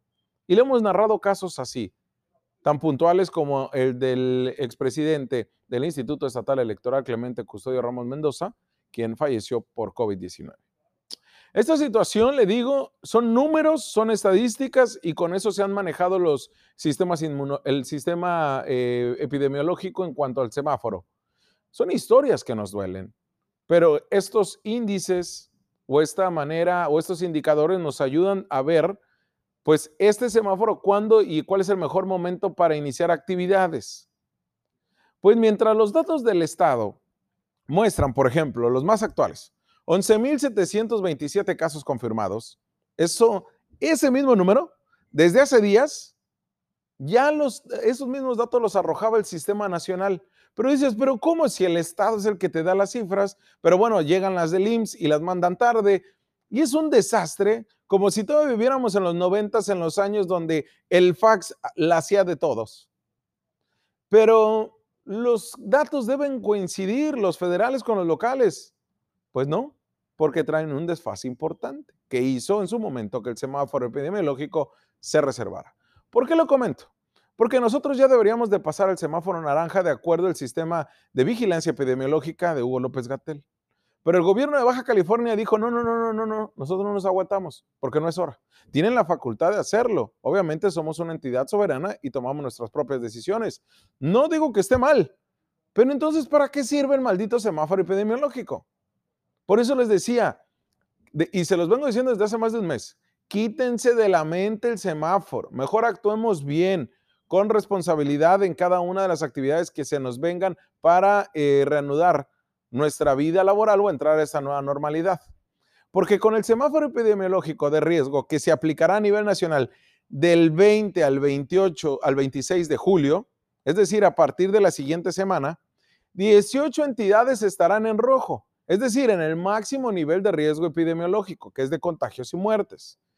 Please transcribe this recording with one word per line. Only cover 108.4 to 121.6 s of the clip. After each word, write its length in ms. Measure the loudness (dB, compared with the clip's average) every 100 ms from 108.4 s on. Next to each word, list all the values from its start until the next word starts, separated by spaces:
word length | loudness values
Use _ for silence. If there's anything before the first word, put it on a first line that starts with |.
en 100 | 2
cada 260 | 0 0 0
una 220 | 0 -2
de 60 | -2
las 160 | -2
actividades 480 | -4 -4 -2 0 -2
que 140 | -8 -6
se 140 | -4
nos 200 | -4 -4
vengan 360 | -4 -2 -4 -4 _ _
para, 500 | 4 6 6 4 0
eh, 300 | 0 2 4 4
reanudar 640 | 0 0 2 4 2 -2 _ _ _ _
nuestra 460 | -2 -2 2 0 2
vida 280 | 2 2
laboral 380 | 2 4 4 4
o 80 | 2
entrar 300 | 0 0 2
a 40 |
esta 160 | 0 -4
nueva 220 | -4 -6
normalidad. 580 | -4 -4 -4 -2 -2 -4 _ -20 _ _ _ _ _
Porque 300 | -2 2 4
con 160 | 4 2
el 80 |
semáforo 440 | 0 0 2 2 0
epidemiológico 840 | 0 0 2 0 -2 -2 -4 0
de 80 | 2
riesgo 480 | 2 2 2 0 0
que 120 | -2
se 120 | 2
aplicará 460 | 2 0 2 2 2
a 20 |
nivel 260 | 2 2 0
nacional 460 | -2 0 0 -2 _ _ _ _
del 420 | -2 4 6 4
veinte 520 | 6 4 4 0 0
al 160 | 0 2
veintiocho, 800 | 0 -2 0 2